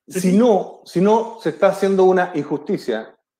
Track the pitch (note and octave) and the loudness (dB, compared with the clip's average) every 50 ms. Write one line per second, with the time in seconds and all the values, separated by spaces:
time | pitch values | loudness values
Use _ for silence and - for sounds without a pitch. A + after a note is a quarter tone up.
0 | _ - - F#3 F3+ F3+ F3+ G#3 B3 B3 G#3 F3+ - - - - - - - F3 | _ -12 -8 -4 0 2 2 4 4 4 2 2 0 -4 -12 -20 -14 -6 -2 0
1 | F#3+ G#3 A3 A3+ A3+ - - - - E3+ D3 - G3+ F#3+ F#3+ - G3+ G3 G3 F#3 | 2 2 2 2 0 -4 -8 -8 -6 -6 -2 0 0 0 0 0 -2 0 2 4
2 | F#3 F#3 F#3 F#3 F3+ F3+ - D3+ C#3+ - D3+ C3+ - - G3+ D3+ - - A2 A2 | 4 4 4 2 0 -2 -4 -8 -6 -6 -6 -8 -6 -6 -6 -6 -4 -6 -6 -6
3 | G#2+ - - _ _ _ _ | -8 -12 -18 _ _ _ _